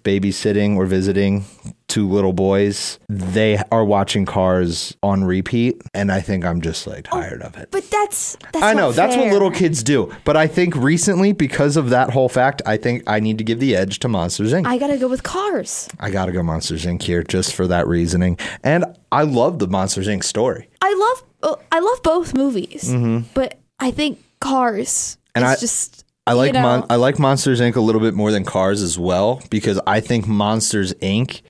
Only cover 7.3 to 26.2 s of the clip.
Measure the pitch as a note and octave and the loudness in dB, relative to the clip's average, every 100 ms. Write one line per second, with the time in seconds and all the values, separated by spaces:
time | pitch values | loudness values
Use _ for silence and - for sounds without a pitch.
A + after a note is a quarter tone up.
7.3 | - - - - G4 - G#4 G#4 - - | -12 -14 -16 -8 -8 -4 -2 -2 -4 -8
8.3 | - - D#4+ D4+ D#4 D3+ A#2+ G#3 B3 A#3 | -10 -8 0 2 2 2 2 2 2 2
9.3 | G3+ F#3+ - F3 C3 A2+ C#3 F#2+ - - | 4 2 2 0 0 2 2 0 -4 2
10.3 | D3+ D#3+ F3 F3+ C#3+ C3 E3 G3+ F3+ G3 | 2 2 2 0 2 2 2 2 2 2
11.3 | G3 C#3 - C#3+ D3 B2+ B2 B2+ B2+ B2+ | 2 0 2 2 2 2 2 4 2 2
12.3 | B2+ C3 C#3 - G#2+ A#2+ B2 - G#2+ G#2+ | 2 0 0 -2 -2 -2 -4 -2 0 0
13.3 | A2 A2+ A#2 C3+ F#2+ G2 G2+ B2+ G2+ E2+ | -2 -2 0 2 2 0 -2 -2 0 -2
14.3 | - G#2+ E3 A#3+ B3 C#4+ C#4 B3+ B3+ - | -2 0 0 0 -2 -2 -2 -2 -4 -4
15.3 | F4+ G#4 D4+ - - - - G2+ F#2+ F#2 | -4 -2 -4 -6 -10 -12 -10 -4 -2 -2
16.3 | F2+ E2+ D#2+ - D#2+ F2 F2 - F2 E2 | -2 -2 -4 -4 -6 -4 -4 -2 -2 0
17.3 | F#2 F#2 - F#2 F2 E2 E2+ E2+ F2 F2+ | -2 -2 -2 0 0 0 0 0 0 0
18.3 | F2 - - - E3 F3 - _ C3+ D3+ | -2 -8 -6 -2 0 -2 -8 _ 0 2
19.3 | B2 C#3+ E3 F#2+ F#2+ F#2+ G2 G2 G2 - | 2 0 0 -2 -2 -2 -4 -4 -4 -4
20.3 | A2 B2 - - _ F#4+ G4 G#4+ B4+ - | -2 -2 -2 -12 _ -2 0 0 -2 -10
21.3 | _ D#4 D4+ _ E4 F#4+ B4+ D#4+ E4+ E4+ | _ -4 -4 _ 0 0 0 0 0 0
22.3 | C4 C#4 A3 - D4 B2+ B2 A#2 A#2 A#2 | 0 0 -2 -6 -8 -2 0 2 0 -2
23.3 | - - - _ - C4 B3+ D4+ - _ | -4 -4 -8 _ -4 -4 0 -2 -4 _
24.3 | _ C#4 C4+ A#3+ G3+ B3+ - - - _ | _ -2 0 0 -2 -4 -4 -6 -12 _
25.3 | - F3+ C3+ A#3 - - - _ _ | 0 2 2 0 -4 -6 -12 _ _